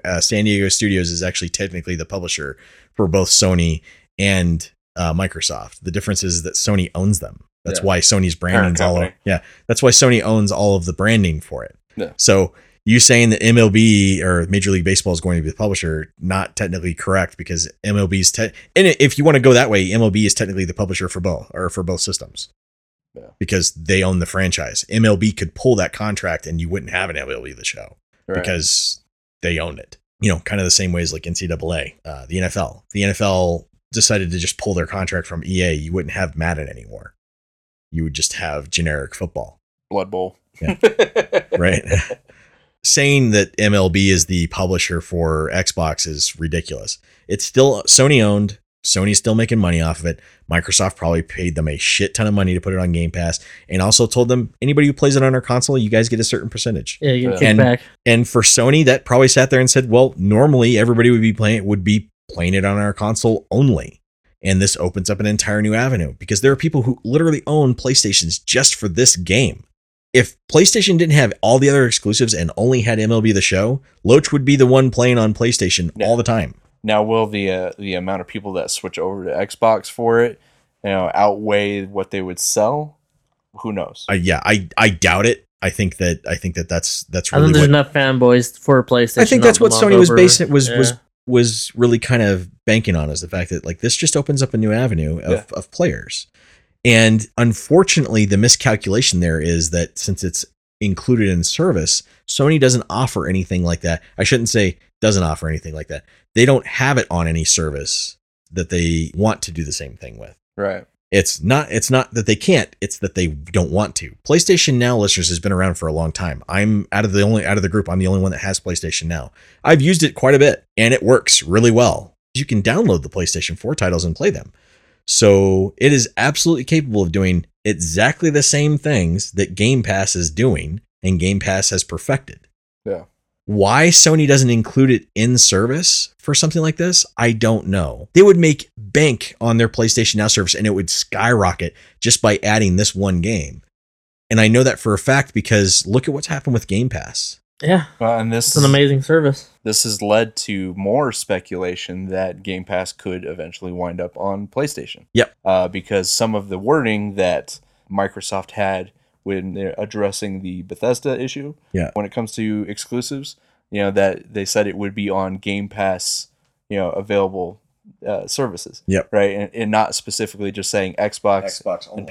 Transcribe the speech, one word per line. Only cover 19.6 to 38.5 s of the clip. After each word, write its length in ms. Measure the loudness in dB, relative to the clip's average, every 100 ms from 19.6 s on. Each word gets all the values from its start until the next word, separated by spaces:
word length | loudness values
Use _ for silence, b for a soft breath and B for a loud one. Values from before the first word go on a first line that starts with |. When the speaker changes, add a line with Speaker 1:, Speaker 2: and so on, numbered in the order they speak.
| 6
Speaker 1:
way, 220 | 2 2
M 100 | 2
L 80 | 2
B 160 | 2 2
is 80 |
technically 300 | 0 -4 -4
the 100 | -4
publisher 360 | -4 -6 -4 -6
for 100 | -4
both, 320 | -4 -6 -8
or 160 | -8 -6
for 140 | -4
both 160 | -6 -4
systems. 480 | -4 -6 -10 -16 -18 _ _ _ _ _ _
Speaker 2:
Yeah. 180 | -20 -16 -10
Speaker 1:
Because 300 | -4 -2 -2
they 300 | -4 -2 0
own 160 | 2 0
the 60 | -2
franchise. 600 | -2 -2 -4 -6 -8 -4
M 160 | 0
L 140 | 2 2
B 160 | 0
could 200 | -2 -8
pull 220 | -2 0 0
that 160 | -2
contract 560 | -6 -8 -6 -6 -6 -6
and 140 | -6
you 80 | -6
wouldn't 240 | -8 -6
have 160 | -6 -6
an 80 | -8
M 120 | -10
L 120 | -10
B 100 | -12
The 140 | -12 -10
Show 320 | -10 -14 _ _ _ -8
Speaker 2:
Right. 80 | -6
Speaker 1:
because 640 | -4 -4 -2 -2 -4 -8 _ _ _ _
they 160 | -6 -4
own 180 | -6 -10
it. 180 | -18 -20 _ -6
You 100 | -2
know, 80 | -2
kinda 240 | -4 -4
the 80 | 0
same 220 | 0 0
ways 180 | -2 -4
like 160 | -8 -8
N 80 | -8
C 120 | -6
double 260 | -6 -6
A, 220 | -6 -8 -14 -18
uh, 200 | -16 -8
the 100 | -6
N 60 | -4
F 100 | -4
L. 300 | -8 -10 _
The 100 | -4
N 60 | -2
F 100 | -2
L 480 | 0 0 0 -2 -8 _ _
decided 400 | -2 0 0 -2
to 60 | -4
just 180 | -6 -6
pull 160 | -4
their 120 | -4 -4
contract 400 | -6 -6 -6 -8
from 160 | -10
E 180 | -6 -2
A. 100 | -2
You 180 | -2 -4
wouldn't 220 | -6 -6
have 240 | -6 -6 -4
Madden 320 | -4 -6 -8
anymore. 440 | -14 -18 -20 -20 _ _ _ _ _ _ _ _
You 120 | -6 -6
would 80 |
just 200 | -4 -6
have 360 | -6 -8